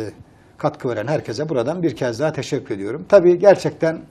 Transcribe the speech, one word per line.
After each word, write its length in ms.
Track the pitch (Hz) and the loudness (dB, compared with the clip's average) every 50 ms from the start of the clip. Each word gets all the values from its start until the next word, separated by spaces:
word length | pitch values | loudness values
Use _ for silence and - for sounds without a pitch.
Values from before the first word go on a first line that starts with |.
| 110 98 - - - - - - _ - - | -8 -8 -10 -14 -20 -20 -20 -20 _ -20 -8
katkı 320 | - - 147 - - - 127 | -4 -4 -4 -4 -4 -6 -4
veren 180 | 117 104 107 | -4 -4 -4
herkese 420 | 131 156 120 - - 110 123 156 160 | -2 -4 -4 -4 -6 -6 -6 -6 -2
buradan 340 | 160 123 113 139 170 185 170 | -2 -2 -2 -2 -2 -2 -2
bir 120 | 151 113 | -2 -2
kez 240 | - 135 123 113 110 | -2 -4 -4 -2 -2
daha 120 | 151 156 | -2 -2
teşekkür 440 | 151 143 123 - 151 127 - - 110 | -2 -4 -6 -4 -6 -6 -4 -6 -6
ediyorum. 300 | 98 98 104 127 156 185 - | -6 -6 -6 -8 -8 2 4
Tabii 300 | 202 202 170 180 180 170 | 6 6 6 6 4 6
gerçekten 640 | 185 202 180 - - 151 - - 170 160 160 - - - | 6 6 6 6 2 -4 -4 -2 -2 -2 -2 -4 -8 -18